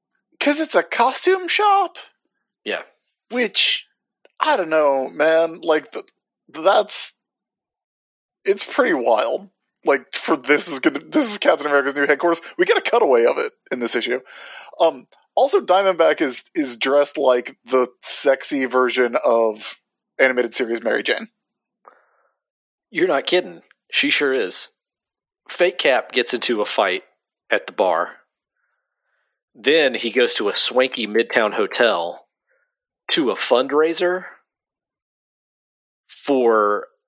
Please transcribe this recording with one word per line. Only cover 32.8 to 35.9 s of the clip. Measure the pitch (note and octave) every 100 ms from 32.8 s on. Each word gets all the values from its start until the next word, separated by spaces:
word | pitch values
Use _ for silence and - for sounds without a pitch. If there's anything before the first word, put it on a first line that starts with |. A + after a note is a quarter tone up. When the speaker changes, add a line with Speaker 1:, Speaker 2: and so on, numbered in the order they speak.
| _ _ -
Speaker 2:
to | E3+ A#2+
a | G2
fundraiser | - B2 C3+ C#3+ D#3+ E3 F3+ F#3 - - _ _ _ _ _ _ _ _ _ _ _ _ _ _ _